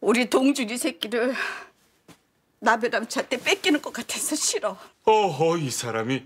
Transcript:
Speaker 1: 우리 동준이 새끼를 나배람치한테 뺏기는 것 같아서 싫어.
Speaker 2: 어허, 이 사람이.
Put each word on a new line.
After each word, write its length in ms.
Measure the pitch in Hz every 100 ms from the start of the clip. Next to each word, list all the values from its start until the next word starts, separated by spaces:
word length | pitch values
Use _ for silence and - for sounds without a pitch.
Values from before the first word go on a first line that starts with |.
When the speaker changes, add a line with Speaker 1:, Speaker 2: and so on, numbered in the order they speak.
Speaker 1:
우리 280 | - 240 226
동준이 480 | 262 269 277 214 240
새끼를 580 | 339 349 214 226 247 247 - - - _ _ _ _ - _ _ _ -
나배람치한테 840 | 214 226 226 233 226 262 - 247
뺏기는 400 | 302 392 381 294
것 100 | -
같아서 440 | - - 233 - 302
싫어. 420 | - 214 214 190 - _ -
Speaker 2:
어허, 520 | 220 196 139 165 170
이 120 | 139
사람이. 540 | 110 120 110 113 131